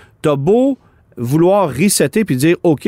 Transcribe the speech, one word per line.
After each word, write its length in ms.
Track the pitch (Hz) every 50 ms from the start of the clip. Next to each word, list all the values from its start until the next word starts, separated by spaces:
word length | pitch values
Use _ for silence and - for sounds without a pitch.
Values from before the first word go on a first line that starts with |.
| - _ _ _
T'as 140 | - 156 147
beau 420 | 143 135 170 208 240 262 277 262 - _ _ _ _ _ _ _ -
vouloir 520 | 120 117 139 160 170 180 196 208 190 147
resetter 540 | 123 127 180 202 - - 165 139 - 214 220
puis 100 | - 139
dire, « 220 | 127 139 165 180 - -
OK, 240 | 175 151 127 -